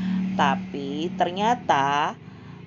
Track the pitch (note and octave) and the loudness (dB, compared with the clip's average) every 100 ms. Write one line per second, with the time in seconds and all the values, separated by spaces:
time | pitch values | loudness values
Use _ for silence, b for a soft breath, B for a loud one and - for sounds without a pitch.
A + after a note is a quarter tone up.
0 | B B - F#3+ D3 C3+ - C#3+ C#3 D3 | B B 0 2 2 2 -2 -6 -4 -2
1 | E3+ F#3 F3 F3+ G#3+ B3 - D3 C#3 C#3+ | -2 0 0 2 2 2 2 4 4 2
2 | E3 A#3+ B B B B | 0 -4 B B B B